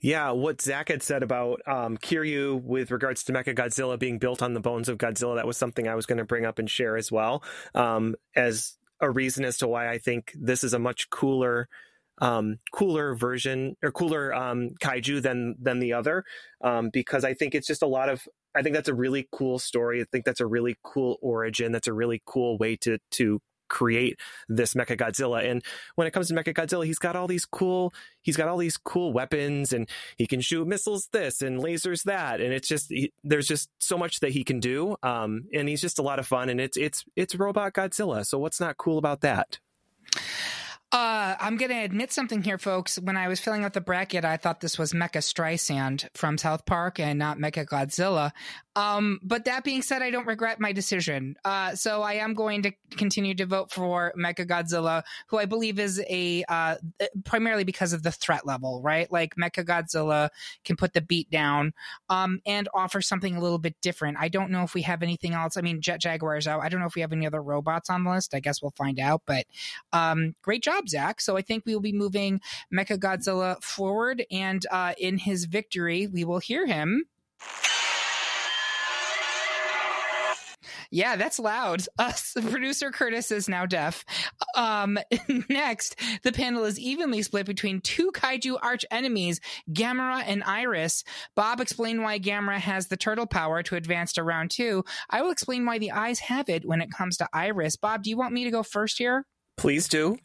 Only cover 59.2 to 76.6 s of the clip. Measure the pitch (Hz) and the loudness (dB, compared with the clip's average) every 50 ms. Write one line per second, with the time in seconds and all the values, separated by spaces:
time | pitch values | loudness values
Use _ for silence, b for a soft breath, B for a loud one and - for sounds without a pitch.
59.2 | 165 160 - - 175 170 - - 175 170 175 170 165 165 - 160 156 156 151 151 | 0 0 0 -2 -2 -2 -2 -4 0 0 0 0 0 0 0 0 2 4 4 4
60.2 | 147 151 B B B B B B B - 180 - - 175 _ 175 160 - 175 170 | 2 2 B B B B B B B -4 0 0 0 2 _ 0 2 2 0 0
61.2 | 156 _ - 156 151 147 143 147 147 156 - B B B B B B _ 185 185 | 0 _ 0 2 2 4 4 4 2 0 -2 B B B B B B _ 0 2
62.2 | 190 185 185 190 _ 208 202 208 208 202 - 190 185 180 - 196 190 - 202 185 | 2 0 0 -2 _ -2 0 0 -2 0 0 0 0 2 0 -2 0 0 0 0
63.2 | 180 196 175 175 170 175 175 170 160 170 160 _ - 180 170 - - 147 147 - | 0 0 0 2 2 2 2 2 0 -2 -4 _ -2 -2 -2 0 -2 -2 0 0
64.2 | 151 170 175 190 196 185 185 185 180 170 - 180 151 160 175 165 170 170 175 165 | -2 0 2 0 0 2 0 0 0 0 0 -2 0 0 0 0 0 -2 -2 -2
65.2 | - 170 170 165 165 165 - 190 175 175 165 160 151 180 170 160 - 175 165 165 | -2 -2 -2 0 -2 -2 -2 -2 -2 0 -2 0 -2 -2 -2 0 -2 -2 -2 -2
66.2 | 160 156 151 151 147 156 151 156 147 160 175 185 180 170 - 175 160 156 160 160 | -2 -2 0 0 0 0 0 0 0 -2 -2 0 -2 -2 -2 -2 -2 -2 0 0
67.2 | 156 156 151 151 147 139 143 147 143 156 160 165 - - 180 180 180 180 180 185 | 0 0 -2 -2 -2 0 -2 0 2 2 0 0 0 0 0 2 2 2 2 2
68.2 | 185 - - 139 131 143 143 - - 143 - - 139 139 135 127 131 139 156 160 | 0 0 -2 -2 0 0 -2 0 -2 -6 -4 -2 -2 0 0 2 4 4 4 2
69.2 | _ - 143 131 - _ B B B B B B B _ - 170 165 165 160 160 | _ 0 0 0 0 _ B B B B B B B _ 2 2 4 4 2 2
70.2 | 160 160 160 _ - - 214 247 - 294 339 403 381 208 156 143 139 170 220 - | 2 0 -2 _ -2 -2 0 0 2 0 0 0 0 -2 -2 0 0 -2 -2 -2
71.2 | - - 196 190 196 - 220 220 - 226 220 208 202 214 202 202 202 202 190 208 | 0 0 0 0 0 0 -4 -4 0 0 0 0 0 0 0 0 0 2 2 0
72.2 | 202 196 196 190 B B B B B B - 185 196 - 208 190 190 190 190 180 | 2 2 0 0 B B B B B B 0 0 0 0 -2 0 0 0 0 0
73.2 | - 196 190 185 185 185 185 185 - - - - 196 190 196 214 233 247 262 240 | 0 0 0 2 2 0 0 -2 -4 -10 -4 -2 0 0 2 2 2 0 0 -2
74.2 | 240 - 185 190 190 190 185 190 175 - 185 185 180 175 170 - - 185 185 190 | -4 -4 -2 -2 0 0 0 -2 -2 0 0 0 0 0 -2 -2 -2 0 0 0
75.2 | - 202 196 180 175 165 165 208 214 _ - 185 170 170 170 180 202 202 185 180 | 0 0 0 0 -2 0 -2 -2 -2 _ -4 -2 0 0 2 0 0 0 0 -2
76.2 | 170 165 175 180 - - 233 311 | 0 0 0 -2 -2 -2 -2 0